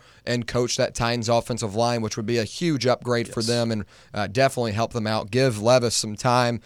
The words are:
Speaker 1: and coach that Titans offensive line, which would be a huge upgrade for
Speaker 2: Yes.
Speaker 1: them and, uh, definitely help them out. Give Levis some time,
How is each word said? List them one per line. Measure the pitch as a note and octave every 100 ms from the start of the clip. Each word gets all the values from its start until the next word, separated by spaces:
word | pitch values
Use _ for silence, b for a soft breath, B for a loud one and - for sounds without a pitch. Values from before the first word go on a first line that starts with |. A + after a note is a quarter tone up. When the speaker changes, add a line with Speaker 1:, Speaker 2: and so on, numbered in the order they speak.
| b b -
Speaker 1:
and | A#2+ A2
coach | B2 B2 -
that | B2 -
Titans | A#2 A#2+ A2
offensive | A#2 - A2+ A2 G#2
line, | A#2 A#2+
which | G#2+ -
would | G#2+
be | A#2
a |
huge | G#2+ - E3+ C3+ B2
upgrade | A#2+ A#2+ A#2 A2+
for | A#2+
Speaker 2:
Yes. | A2
Speaker 1:
them | A#2+ A#2
and, | A2 G2+ b b G#2
uh, | G2+
definitely | A#2+ C3+ B2+ A#2
help | G2+ A2+
them | A#2+ G#2+
out. | A2 G2+
Give | B2 C3 G#2
Levis | A2 B2+ A#2 -
some | A2 G#2
time, | B2+ B2 A#2+ A#2